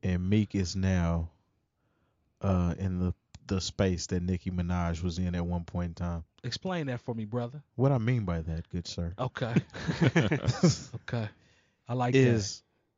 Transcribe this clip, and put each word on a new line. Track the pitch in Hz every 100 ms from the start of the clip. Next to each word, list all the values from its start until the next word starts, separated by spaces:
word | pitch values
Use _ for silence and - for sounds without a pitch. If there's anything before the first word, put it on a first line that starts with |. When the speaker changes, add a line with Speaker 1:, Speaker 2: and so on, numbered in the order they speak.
Speaker 1:
And | 95 90 92
Meek | 107 104
is | 101 87
now, | 95 95 92 85 82 82 _ _ _ _ _ _ _ _ _ _ _
uh, | 98 90 87 -
in | 95 90
the, | 90 - _ - -
the | 95
space | - - 98 87 -
that | 92
Nicki | 87 90 -
Minaj | 90 87 90 85 80
was | 90 85
in | 90
at | 87 87
one | 87
point | 85 90 87
in |
time. | 85 87 85 80 _
Speaker 2:
Explain | 120 - 190 180 139
that | 120
for | -
me, | 113
brother. | 107 120 120 143 -
Speaker 1:
What | - 131
I | 135
mean | 110 123
by | 98 85
that, | 80 80 -
good | 90 -
sir, | - 85 92
Speaker 2:
Okay. | 127 - 117 117 - - - -
Speaker 1:
<laughs> | 147 175 110 151 - - 175 - - - -
Speaker 2:
Okay. | 120 107 - _ _ _ _ -
I |
like | 123 123
Speaker 1:
is | 135 127 113 101 - _ _ _